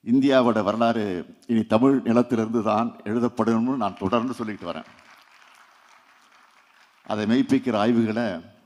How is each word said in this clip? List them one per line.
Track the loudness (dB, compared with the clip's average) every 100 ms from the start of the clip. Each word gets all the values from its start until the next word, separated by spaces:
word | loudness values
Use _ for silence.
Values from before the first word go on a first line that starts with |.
இந்தியாவோட | 2 2 4 4 4 2
வரலாறு | 0 2 0 0 -4 -6 -8 -18 -2
இனி | -2
தமிழ் | 2 2 4 2
நிலத்திலிருந்து | 2 0 2 -2 -2 -2
தான் | 0 -2 -2 -8
எழுதப்படும்னு | -6 -2 -2 -2 0 0 -2
நான் | -2 -6 -4
தொடர்ந்து | -2 -2 -2
சொல்லிட்டு | -8 -10 -10 -10
வரேன். | -12 -14 -20 -20 -20 _ _ -20 -20 _ _ _ -20 _ _ _ _ _ _ _ _ _ _
அதை | -8 -4
மெய்ப்பிக்கிற | 0 0 2 0 0 0
ஆய்வுகளை | 2 2 0 -2 -4 -6 -12 _